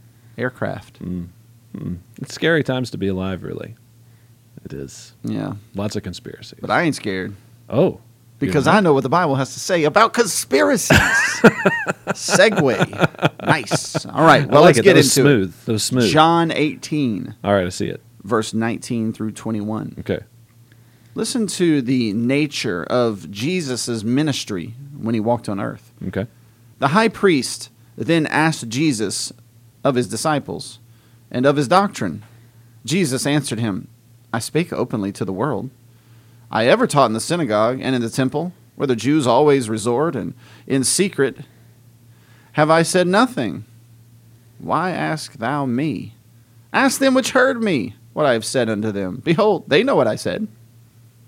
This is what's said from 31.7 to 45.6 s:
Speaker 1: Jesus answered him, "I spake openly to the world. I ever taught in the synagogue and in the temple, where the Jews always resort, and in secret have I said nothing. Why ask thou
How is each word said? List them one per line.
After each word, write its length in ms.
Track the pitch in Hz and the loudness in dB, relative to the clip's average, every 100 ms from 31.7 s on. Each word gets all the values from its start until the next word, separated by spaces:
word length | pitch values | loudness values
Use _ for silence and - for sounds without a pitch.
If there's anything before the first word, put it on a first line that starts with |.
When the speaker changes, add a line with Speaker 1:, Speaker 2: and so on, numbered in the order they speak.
| 180 202 - 98 98 - - - _ - - | 2 2 -2 -6 -6 -14 -20 -20 _ -20 -16
Speaker 1:
Jesus 420 | 113 175 160 131 143 | -4 0 0 0 0
answered 320 | 147 139 110 | -2 -2 -4
him, 260 | 117 92 - _ _ _ _ | -4 -4 -8 _ _ _ _
"I 80 | 117 | -6
spake 320 | - 151 170 | -2 -2 -2
openly 400 | - 123 113 98 | -4 -4 -4 -4
to 120 | - | -4
the 80 | 101 | -6
world. 380 | 95 139 107 127 - _ _ _ - - - - | -2 -2 -2 -6 -12 _ _ _ -20 -20 -20 -6
I 160 | 110 117 | 0 2
ever 200 | 214 247 | 4 2
taught 200 | 143 123 | 2 2
in 80 | |
the 60 | 110 | 0
synagogue 600 | - 175 135 107 113 131 | -2 -2 0 2 0 0
and 160 | 120 131 | -2 -2
in 60 | |
the 80 | 113 | -2
temple, 420 | 123 131 147 175 - _ - | -2 -2 -2 -6 -10 _ -4
where 100 | 143 | -2
the 80 | |
Jews 320 | 120 117 156 127 | 0 2 2 4
always 420 | 120 151 139 110 | 4 6 4 2
resort, 460 | 110 107 120 160 | -4 -2 0 0
and 200 | 131 90 - - - - | -4 -8 -10 -18 -16 -4
in 160 | 135 | -2
secret 540 | 123 - 190 - 131 - - _ - _ _ _ _ _ _ _ _ | 0 0 0 0 -2 -2 -16 _ -20 _ _ _ _ _ _ _ _
have 180 | - 151 | 2 4
I 120 | 160 | 4
said 240 | 165 185 175 | 4 2 2
nothing. 560 | 196 247 - 113 76 - - _ - _ - _ - _ - | 2 2 0 -6 -6 -12 -20 _ -20 _ -20 _ -20 _ -14
Why 320 | - 131 180 | -4 -2 -2
ask 420 | 160 156 156 - | -4 -4 -6 -10
thou 300 | - 113 143 | -8 -4 -2